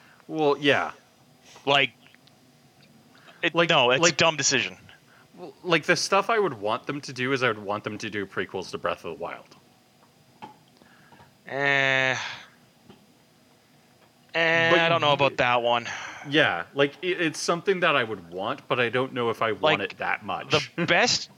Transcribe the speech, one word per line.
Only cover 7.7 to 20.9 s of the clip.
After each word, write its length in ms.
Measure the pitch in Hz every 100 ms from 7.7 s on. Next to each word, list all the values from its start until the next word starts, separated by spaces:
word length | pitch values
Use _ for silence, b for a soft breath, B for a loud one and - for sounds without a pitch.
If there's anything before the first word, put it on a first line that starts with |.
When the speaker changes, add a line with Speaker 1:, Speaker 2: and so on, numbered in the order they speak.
| 104
Speaker 1:
them 140 | - 107
to 100 | 113
do 160 | 101 95
prequels 440 | - 90 95 87
to 80 | -
Breath 260 | 87 85
of 140 | 87 78
the 40 |
Wild. 220 | 80 - - - _ _ _ _ _ _ _ - - - _ _ b b b b b _ -
Speaker 2:
Eh. 680 | 135 143 139 135 131 131 123 B B B B B _ - - _ _ _ _ _ _ _ _ _ _ _ _ _
Eh, 360 | 165 165 165 165
Speaker 1:
But 80 | 165
Speaker 2:
I 80 | 165
don't 120 | 170
know 60 | 151
Speaker 1:
you 40 |
Speaker 2:
about 220 | 139 139 -
that 220 | 123 123
one. 260 | 117 120 113 B B B 147
Speaker 1:
Yeah, 320 | 147 123 87 85
like, 200 | 135 143 -
it, 180 | 180 165
it's 200 | 165 -
something 400 | - 170 180 185
that 160 | 170 143
I 80 |
would 260 | 113 98 85
want, 360 | 87 104 143 -
but 100 | 123
I 100 | 117
don't 220 | 123 131
know 160 | 123 117
if 120 | 107
I 80 | 113
want 280 | 95 95 156
Speaker 2:
Like, 120 | 98
Speaker 1:
it 60 | -
that 260 | 90 -
much. 460 | 104 85 131 151 135
<laughs> 40 | -
Speaker 2:
the 100 |
best, 420 | 170